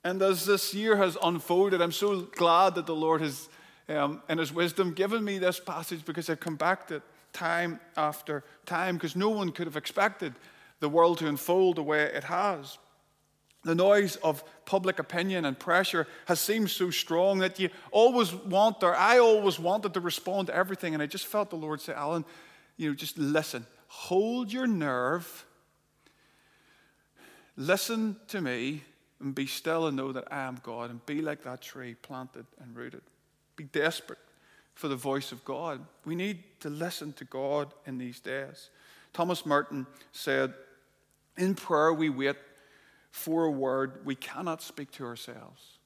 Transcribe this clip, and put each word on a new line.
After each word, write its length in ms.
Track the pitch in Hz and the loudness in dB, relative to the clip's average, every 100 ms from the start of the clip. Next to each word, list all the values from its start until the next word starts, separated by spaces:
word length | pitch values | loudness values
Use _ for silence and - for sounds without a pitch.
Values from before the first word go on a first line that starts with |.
And 160 | 180 190 | -4 2
as 240 | 190 180 | 2 2
this 300 | 180 196 - | 2 2 0
year 220 | 196 220 208 | -2 4 4
has 200 | 185 156 | 4 2
unfolded, 580 | 170 170 - 175 196 185 | 0 0 2 4 4 4
I'm 120 | 170 | 2
so 300 | 160 202 196 | 2 0 0
glad 520 | 175 - 170 170 190 | -4 2 6 8 6
that 100 | 170 | 2
the 120 | 160 156 | -4 -2
Lord 260 | 160 160 | 2 2
has, 260 | 156 131 - - - _ - | 0 -6 -14 -20 -20 _ -6
um, 340 | 151 143 147 - | -2 -2 -2 -4
in 80 | 160 | -2
his 160 | 151 | -2
wisdom, 400 | 165 175 175 185 | 0 -2 0 -2
given 320 | 165 190 226 | 0 -2 0
me 140 | 208 196 | -2 0
this 220 | 180 175 | 0 -2
passage 440 | - 160 160 165 | -6 -8 -8 -10
because 240 | 151 160 160 | -8 -8 -4
I've 120 | 156 | -4
come 160 | 170 151 | -4 0
back 320 | 165 190 - | 0 0 -4
to 80 | 151 | -12
it 60 | - _ _ | -12 _ _
time 480 | - 170 170 175 165 - - | -6 -2 -2 -2 -6 -10 -4
after 480 | 151 151 - 147 - - - | -2 -4 -8 -8 -8 -20 -6
time, 320 | 170 185 175 | -4 -2 -2
'cause 180 | 160 175 | -4 0
no 140 | 208 | 0
one 200 | 214 185 | 0 -2
could 140 | 147 170 | -4 -6
have 100 | 147 | -6
expected 580 | - - 208 202 165 120 - - - _ | -4 2 0 0 -10 -10 -20 -20 -20 _
the 80 | 147 | 2
world 300 | 165 170 165 | 6 6 6
to 100 | 156 | 0
unfold 480 | 139 - 180 185 165 | -2 2 4 4 2
the 60 | |
way 220 | 147 151 | 0 2
it 200 | 151 - | 2 -2
has. 540 | 135 175 202 165 139 - _ _ _ _ _ _ _ _ | -4 0 0 -2 -8 -18 _ _ _ _ _ _ _ _
The 100 | 160 | -2
noise 420 | 170 190 202 196 - | 4 8 6 4 0
of 260 | 160 143 - - | -2 -2 -8 -20
public 340 | - 196 185 185 | -2 0 2 -2
opinion 460 | 147 175 190 185 | -4 -2 -2 0
and 140 | 147 131 | -2 -4
pressure 480 | - 175 185 175 156 - | 2 2 4 0 -2 -8
has 160 | - 165 | -2 0
seemed 300 | - 220 202 | 2 0 0
so 200 | - 180 | 0 -2
strong 500 | - - 170 190 196 | -2 0 2 4 4
that 180 | 185 185 | 0 0
you 100 | 180 - - | -4 -4 0
always 420 | 214 240 247 196 | 6 8 6 2
want, 500 | 185 196 190 220 208 | -2 0 4 4 4
or 140 | 180 165 | 2 6
I 220 | 202 247 | 8 8
always 400 | 233 214 202 156 | 8 8 4 0
wanted 340 | 170 208 202 | -2 0 -2
to 80 | 185 | -4
respond 460 | 175 - - 196 185 | -4 -4 -4 -4 -2
to 80 | |
everything. 400 | 170 190 190 175 | 0 -2 -2 -4
And 80 | 156 | -4
I 40 | 147 | -4
just 200 | 190 - | -6 -4
felt 240 | 214 202 | -4 -4
the 60 | 165 | -6
Lord 260 | 156 156 | -6 -8
say, 100 | - | -6
"Alan, 320 | 143 147 165 160 - - - _ - | -6 -2 -2 -4 -14 -20 -20 _ -6
you 100 | 156 | -4
know, 60 | |
just 240 | 143 156 165 | -4 -8 -4
listen. 480 | 143 156 151 123 117 _ _ | 0 0 0 -8 -12 _ _
Hold 640 | - - 185 220 247 226 | -16 0 2 2 -2 -4
your 160 | 247 254 | -2 -2
nerve. 800 | 196 147 127 127 175 170 - - _ _ _ _ _ _ _ _ _ _ _ _ _ _ _ _ _ - - _ - | 0 0 0 0 -2 -6 -18 -20 _ _ _ _ _ _ _ _ _ _ _ _ _ _ _ _ _ -20 -20 _ -6
Listen 600 | 139 190 - 226 220 196 - | 0 0 0 0 -2 -4 -8
to 120 | 208 | -4
me 440 | 143 123 131 151 - _ _ _ | -2 -2 -4 -6 -12 _ _ _
and 160 | 139 | -6
be 120 | 135 135 | -4 -6
still 400 | - 160 165 160 | -4 -2 -2 0
and 120 | 135 | -2
know 140 | 135 | -6
that 200 | 131 - | -8 -8
I 120 | 143 | -8
am 160 | 131 123 | -8 -10
God, 260 | - 117 120 | -12 -10 -10
and 160 | 120 | -12
be 160 | - 147 | -8 -4
like 220 | 156 147 | -4 -6
that 180 | 131 127 | -10 -14
tree 340 | - 139 123 | -16 -14 -14
planted 520 | 117 - 131 127 - 117 _ | -16 -16 -14 -14 -18 -20 _
and 160 | 127 | -20
rooted." 280 | 120 120 - _ _ _ _ _ - | -14 -14 -16 _ _ _ _ _ -18
Be 80 | |
desperate 540 | 143 151 156 160 - - _ _ _ _ _ | -4 0 0 -2 -14 -18 _ _ _ _ _
for 160 | - 151 | -8 -6
the 80 | 135 | -4
voice 340 | 135 139 135 | -2 -2 -4
of 140 | 120 | -12
God. 420 | - 135 165 135 - _ 156 | -10 -8 -6 -10 -14 _ -8
We 80 | |
need 440 | 170 196 180 - _ | -6 -4 -6 -14 _
to 100 | 151 | -10
listen 420 | 147 175 - 151 | -6 -6 -6 -12
to 120 | 139 131 | -14 -12
God 480 | 131 139 147 143 - | -6 -2 -2 -4 -12
in 140 | - 127 | -12 -10
these 200 | 123 123 | -10 -10
days. 500 | - 135 135 - - _ - - _ | -8 -8 -10 -18 -20 _ -20 -20 _
Thomas 320 | - 175 170 | -4 -2 -2
Merton 420 | 151 143 - 143 127 - - | 2 2 2 -8 -10 -16 -20
said, 420 | - - 135 131 - - _ _ _ _ _ _ - | -8 -2 0 0 -4 -20 _ _ _ _ _ _ -4
"In 180 | 185 | -2
prayer 380 | 190 - 156 156 | -2 0 4 4
we 160 | 160 160 | 4 0
wait 280 | 131 139 139 - _ _ _ _ _ _ | 0 -2 -4 -12 _ _ _ _ _ _
for 340 | - - 160 | -10 -2 0
a 60 | 165 | 0
word 540 | 139 135 135 135 - | 0 0 0 -2 -6
we 100 | 139 | -8
cannot 480 | 131 - - 170 160 | -8 -10 -8 -8 -8
speak 280 | - - 139 | -10 -14 -14
to 120 | - 123 | -12 -12
ourselves." 720 | 117 - 117 117 - - _ | -12 -14 -18 -20 -20 -20 _